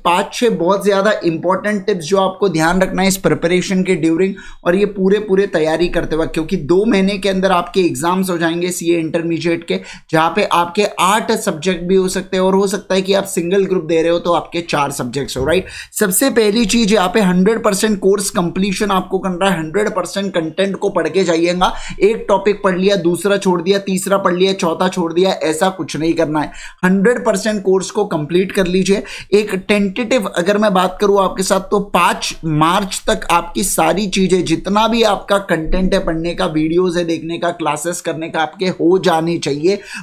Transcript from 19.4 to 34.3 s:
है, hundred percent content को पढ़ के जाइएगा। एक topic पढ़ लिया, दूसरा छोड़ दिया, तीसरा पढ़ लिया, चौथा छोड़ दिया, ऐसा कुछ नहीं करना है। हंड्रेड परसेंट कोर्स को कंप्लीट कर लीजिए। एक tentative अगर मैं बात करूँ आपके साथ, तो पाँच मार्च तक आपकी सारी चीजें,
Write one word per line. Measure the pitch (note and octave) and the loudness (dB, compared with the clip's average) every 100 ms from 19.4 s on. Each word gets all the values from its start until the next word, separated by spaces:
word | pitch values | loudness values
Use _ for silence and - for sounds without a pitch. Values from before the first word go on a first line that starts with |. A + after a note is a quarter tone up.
| G3 | 0
है, | E3+ | 0
hundred | D#3 F3 G#3+ | -2 -2 -2
percent | - F3 G3 G3 | -2 -4 -4 -4
content | F3+ D#3+ D#3 G3 F#3+ | -2 -4 -2 -2 -2
को | G3+ | -2
पढ़ | F#3 D#3+ | 0 0
के | E3+ | 0
जाइएगा। | F3+ E3 E3+ F3+ F#3 - - - | 2 2 2 2 0 -2 -10 0
एक | G3 A3+ - | 2 2 0
topic | G3 G3 G3+ | 0 0 0
पढ़ | G3 F3+ | 0 0
लिया, | F#3+ G3+ | 2 2
दूसरा | E3 F3 G3+ G3+ | 0 0 0 0
छोड़ | F#3+ F3 | 0 0
दिया, | E3 G3+ | 0 -2
तीसरा | G3 F#3+ G3 F#3+ | 0 -4 0 0
पढ़ | F#3+ | 0
लिया, | F3+ F#3+ | 2 0
चौथा | F#3+ E3+ D#3+ F#3 | 2 -2 0 -2
छोड़ | F#3 E3 | 0 -2
दिया, | E3 F#3+ | 2 0
ऐसा | - D3 D#3 F#3+ | 0 -2 0 0
कुछ | F#3 C#3 D3+ | -2 -6 -2
नहीं | D#3+ | -2
करना | D#3+ D#3 D3+ | 0 0 0
है। | C3 - - - | -4 -8 -18 -2
हंड्रेड | F3+ G3 G3 A#3+ | 0 4 4 2
परसेंट | A3+ G3 A3 G#3+ | 0 0 -2 -2
कोर्स | F#3+ F#3+ F3+ | 0 0 0
को | G#3+ | -4
कंप्लीट | G3+ E3+ D3 F3 F#3 | -2 -2 -2 0 0
कर | - F3+ | 0 0
लीजिए। | F#3 F#3 G3 - - - | 0 2 0 -2 -14 0
एक | G3+ G#3 F#3+ F#3+ | 2 2 -4 0
tentative | G#3 G3+ F#3+ A#3 B3+ G3 | 0 0 -2 0 0 0
अगर | - F3+ G#3 | -2 0 2
मैं | G#3+ | 2
बात | F#3 F#3 F#3 | 2 0 0
करूँ | G#3 G3 | 2 2
आपके | F#3 F#3+ | 2 -2
साथ, | F#3+ F#3+ | 0 0
तो | F#3 G#3 G3 | 0 -2 0
पाँच | F#3 F3+ A3+ - - | 2 2 0 -6 -6
मार्च | E3 D3+ D#3+ F#3+ F#3+ - - | -2 2 2 2 -2 -6 -2
तक | - - | -2 0
आपकी | E3+ F3 - | 0 0 -4
सारी | G3 - D#3+ F3 G#3+ | -2 2 2 0 -2
चीजें, | G3 F#3 | 0 2